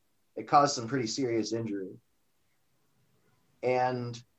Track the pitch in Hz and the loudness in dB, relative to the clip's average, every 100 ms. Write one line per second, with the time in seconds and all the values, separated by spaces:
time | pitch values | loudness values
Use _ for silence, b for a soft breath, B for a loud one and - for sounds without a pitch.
0 | _ _ _ - 117 151 143 127 113 135 | _ _ _ -12 2 6 6 2 -4 -2
1 | 110 - 127 113 101 113 113 101 95 113 | -2 -2 0 0 0 -2 -4 -6 -8 -12
2 | _ _ _ _ _ _ _ _ _ _ | _ _ _ _ _ _ _ _ _ _
3 | _ _ _ _ _ _ 120 127 127 127 | _ _ _ _ _ _ 0 2 2 -2
4 | 120 120 - | -6 -10 -16